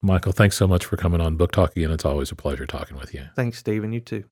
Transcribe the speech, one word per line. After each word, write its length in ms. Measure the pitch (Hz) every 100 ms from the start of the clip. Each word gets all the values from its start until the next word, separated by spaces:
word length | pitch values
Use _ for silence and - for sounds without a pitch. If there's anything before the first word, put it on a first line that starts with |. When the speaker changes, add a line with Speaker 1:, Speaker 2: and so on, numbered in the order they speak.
Speaker 1:
Michael, 300 | 98 92 -
thanks 240 | 92 104 -
so 100 | 98
much 180 | 90 -
for 120 | 87
coming 240 | 90 85
on 160 | 82 80
Book 140 | 85
Talk 240 | - 87 -
again. 140 | 80
It's 160 | 80 -
always 260 | 71 69
a 40 | -
pleasure 320 | - 69 67
talking 300 | - - 67
with 180 | - -
you. 80 | - -
Speaker 2:
Thanks, 220 | 120 117
Stephen. 360 | - 107 107
You 80 | 117
too. 240 | 117 110 104